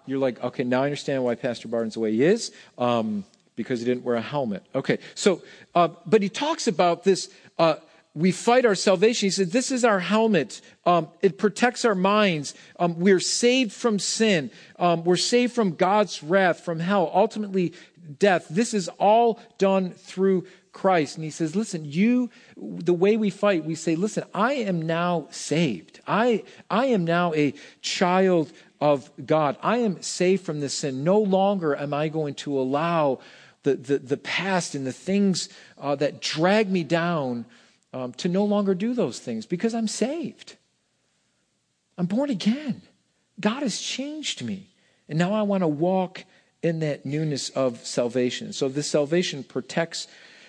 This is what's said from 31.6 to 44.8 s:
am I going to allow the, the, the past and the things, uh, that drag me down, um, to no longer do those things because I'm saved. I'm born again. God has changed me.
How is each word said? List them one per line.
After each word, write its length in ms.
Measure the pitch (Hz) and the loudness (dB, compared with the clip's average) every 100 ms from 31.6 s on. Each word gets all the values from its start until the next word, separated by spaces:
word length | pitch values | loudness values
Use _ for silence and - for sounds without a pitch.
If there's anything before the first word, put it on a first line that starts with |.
| 160 143 | 0 -2
am 160 | 143 | -2
I 160 | 143 156 | -2 -2
going 260 | 160 147 139 | -2 -6 -6
to 220 | - 139 | -4 -2
allow 640 | 131 143 170 170 147 127 - - - _ | 0 0 0 2 2 0 -6 -20 -20 _
the, 100 | 143 | -2
the, 240 | 131 131 143 | -2 0 -4
the 180 | 131 139 | -2 -6
past 580 | - - 185 185 - | -4 -6 -2 -2 -2
and 120 | 143 131 | -6 -8
the 60 | |
things, 580 | 120 - 202 202 175 - - - - | -8 -2 0 2 0 -4 -14 -20 -10
uh, 160 | 139 143 | -4 -2
that 240 | 147 - | -2 -4
drag 500 | - - 175 208 208 | -6 0 2 4 2
me 140 | 190 | 0
down, 600 | 139 165 170 170 131 120 117 _ _ _ _ | 0 0 0 -2 -2 -4 -8 _ _ _ _
um, 200 | 127 127 | -10 -10
to 140 | - 185 | -6 -2
no 160 | 180 | 0
longer 300 | 208 208 196 | 2 0 0
do 200 | 180 226 | 0 -2
those 240 | 247 156 104 | -2 -2 -4
things 260 | - 113 | -8 -8
because 300 | - 175 226 | -6 -4 -2
I'm 120 | 233 220 | -2 -4
saved. 720 | - 240 330 294 - - - _ _ _ _ _ _ _ _ _ _ _ _ _ - | -2 -4 -4 -8 -12 -20 -20 _ _ _ _ _ _ _ _ _ _ _ _ _ -6
I'm 80 | 175 | -4
born 240 | 214 285 | -2 -2
again. 500 | 202 208 269 302 - - _ _ _ _ - | -2 -2 -2 -4 -8 -10 _ _ _ _ -6
God 240 | 208 254 | -4 -2
has 160 | 277 - | -4 -6
changed 640 | - - 285 311 277 - | -8 -8 -8 -8 -8 -8
me. 280 | 120 95 - _ | -8 -10 -12 _